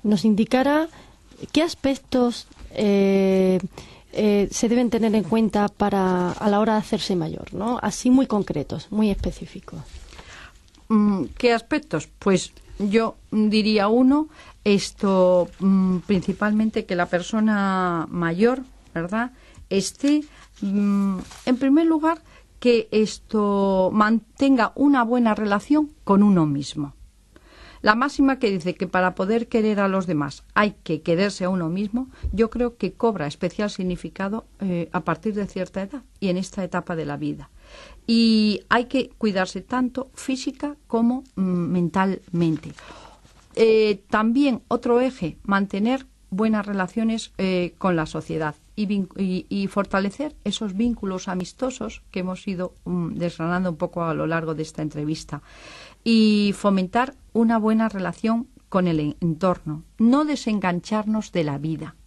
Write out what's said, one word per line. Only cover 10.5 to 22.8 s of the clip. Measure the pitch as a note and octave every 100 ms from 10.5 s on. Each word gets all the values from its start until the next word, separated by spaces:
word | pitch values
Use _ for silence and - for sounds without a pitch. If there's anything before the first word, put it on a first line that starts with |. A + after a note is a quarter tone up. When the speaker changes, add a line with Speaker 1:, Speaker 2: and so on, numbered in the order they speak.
| _ _ _ _
Speaker 2:
Mm, | A3 G#3 F#3+ C3+ -
¿qué | A#3+
aspectos? | A#3 - D4+ D4+ D#3 - -
Pues | G3+ F#3+ - - - -
yo | G3+ A3 A3+ - -
diría | G#3+ G#3+ G#3+ G#3 G#3+ G3+
uno, | A#3 C4 D4 D#4 - - -
esto, | G#3+ G3+ - - G3+ F#3+ F3+ F3+ F3 -
mm, | F#3+ G3 F#3 F3+
principalmente | - F#3+ F3 F#3 G#3 G#3+ A3 A3 A3
que | F3
la | F3
persona | F3 F3+ A3 A3 G#3 G3 F#3+ F3+ E3+ D3+
mayor, | F3 E3+ E3+ A#3 B3+ C4 - -
¿verdad?, | E3 F3 G#3+ B3 - - - -
esté, | G3 F#3+ - C#4 D4+ D4 - - -
mm, | G3 G3+ G3+ G3+ G3 F#3 - -
en | - B3+
primer | C4+ D4 E4
lugar, | D#4+ D#4 E4 - - _ -
que | B3 A#3